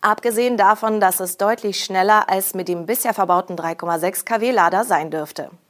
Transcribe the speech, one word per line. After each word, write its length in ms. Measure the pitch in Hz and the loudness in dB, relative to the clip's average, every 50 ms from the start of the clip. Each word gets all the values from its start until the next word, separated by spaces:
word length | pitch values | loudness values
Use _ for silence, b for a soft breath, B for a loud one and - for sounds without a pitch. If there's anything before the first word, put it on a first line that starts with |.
| - | 2
Abgesehen 520 | 208 214 214 - 240 226 214 240 247 247 | 0 0 0 -2 -2 0 0 0 0 2
davon, 440 | 220 202 190 214 214 - 220 214 214 | 4 4 4 4 4 2 -2 0 2
dass 200 | 202 185 180 - | 2 2 2 0
es 160 | 190 180 180 | -4 -6 -4
deutlich 480 | - 196 202 226 240 - 208 190 - - | -2 0 0 0 -2 -4 -6 -6 -6 -6
schneller 440 | - 190 185 185 202 214 214 - - | -4 0 0 4 4 4 4 4 2
als 260 | 190 190 190 - - | 0 -2 -2 -4 -4
mit 120 | 185 180 | -6 -4
dem 200 | 170 180 170 170 | -4 -4 -6 -4
bisher 280 | 165 226 254 - 240 214 | -4 -4 -4 -2 -4 0
verbauten 420 | - 196 175 180 180 185 - 180 | -2 2 2 2 2 2 -2 -8
drei 200 | 170 160 165 165 | -6 -6 -6 -6
Komma 240 | - - 170 170 165 | -6 -4 -4 -2 0
sechs 240 | 160 180 185 - - | -2 -2 -4 -4 -4
K 160 | - 226 226 | -2 -2 0
W 100 | 214 247 | 0 0
Lader 320 | 254 214 175 170 180 185 226 | 2 4 4 4 4 2 0
sein 300 | 254 190 156 151 160 151 | 2 0 0 0 -2 -6
dürfte. 360 | 160 151 147 - - 147 - - - _ | -6 -8 -8 -10 -12 -12 -12 -14 -20 _